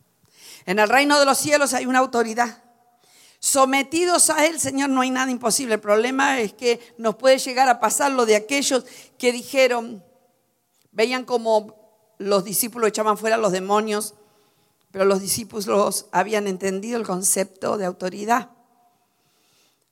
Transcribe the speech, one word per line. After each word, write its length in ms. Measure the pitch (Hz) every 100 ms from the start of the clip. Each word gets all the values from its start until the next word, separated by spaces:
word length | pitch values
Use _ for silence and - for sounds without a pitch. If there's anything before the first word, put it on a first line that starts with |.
| _ _ _ _ - - -
En 140 | 202
el 80 | 208
reino 320 | 247 285 294
de 60 | 277
los 120 | 262
cielos 360 | 302 294 277
hay 120 | 247 254
una 140 | 262
autoridad. 600 | 262 247 226 220 240 - _ _ _ _ _ _ _ _
Sometidos 960 | - 277 262 269 269 330 359 339 -
a 160 | 311 302
él, 120 | 320
Señor, 300 | 269 269 277
no 120 | 262
hay 100 | 254
nada 180 | 254 262
imposible. 460 | 247 240 - 262 214
El 40 |
problema 600 | 208 208 240 262 277 269
es 140 | 214
que 420 | - 247 233 - -
nos 180 | 226 214
puede 220 | 262 262
llegar 320 | 269 247 262
a 100 | 240
pasar 320 | 220 214 285
lo 140 | 262 226
de 100 | 214
aquellos 500 | 214 285 269 262 - - - -
que 120 | 247
dijeron, 720 | 247 220 269 262 240 233 214 - _ _ _ _ _ _ _ _
veían 340 | 196 226 254 247
como 500 | 247 226 214 208 - _ _ _ -
los 260 | 196 202
discípulos 460 | 190 190 233 240 214
echaban 300 | 214 214 208
fuera 160 | 220 226
a 20 |
los 140 | 214
demonios, 640 | 185 190 208 220 208 214 - _ _ _ _ _ _ _
pero 160 | 196 196
los 160 | 196
discípulos 840 | 196 - 208 226 202 208 208 190 -
habían 360 | 180 190 214 202
entendido 500 | 185 196 190 220 240
el 80 | 202
concepto 720 | 180 196 - 190 - - 214
de 80 | 185
autoridad. 640 | 185 185 196 208 247 - _ _ _ _ _ _ _ _ _ _ _ _ _ _